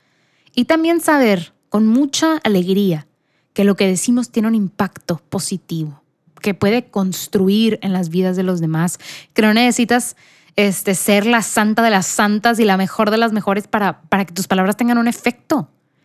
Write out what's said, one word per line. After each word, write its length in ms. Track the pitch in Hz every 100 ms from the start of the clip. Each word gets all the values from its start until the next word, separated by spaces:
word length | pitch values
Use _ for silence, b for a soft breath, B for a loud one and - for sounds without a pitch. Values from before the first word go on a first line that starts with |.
| _ _ _ _ _ -
Y 100 | 240
también 360 | 320 330 339
saber 520 | 330 294 233 185 165 _ _
con 180 | 208 220
mucha 500 | 240 285 - 320 311
alegría 640 | 220 190 180 196 196 156 - _ _ _ _
que 100 | -
lo 120 | 202 196
que 120 | 190
decimos 420 | 185 - 247 233
tiene 180 | 226 220
un 80 | 226
impacto 680 | 190 - 196 - - 165 -
positivo, 760 | 190 - 185 - 165 156 143 _ _ _ -
que 120 | 208
puede 360 | 185 202 240 240
construir 920 | 202 190 170 - 202 190 208 226 214
en 100 | 196
las 180 | 185 170
vidas 280 | 175 185 185
de 60 |
los 180 | 185 180
demás, 380 | 160 160 175 - B B B
que 80 | -
no 120 | 214
necesitas, 640 | 220 247 240 226 247 - b b b b -
este, 380 | 202 180 - 185
ser 300 | - 202 220
la 160 | 233
santa 400 | - 226 214 220
de 80 | 226
las 160 | 196 -
santas 540 | - 208 208 233 226
y 60 | 220
la 120 | 190
mejor 340 | 185 - 208
de 60 | 220
las 140 | 233
mejores 340 | 214 202 196 -
para, 340 | 214 190 -
para 220 | - 196 185
que 80 |
tus 140 | 175 -
palabras 300 | 190 190 202
tengan 200 | 240 233
un 100 | 233
efecto. 640 | 226 233 - - 294 147 _ _ _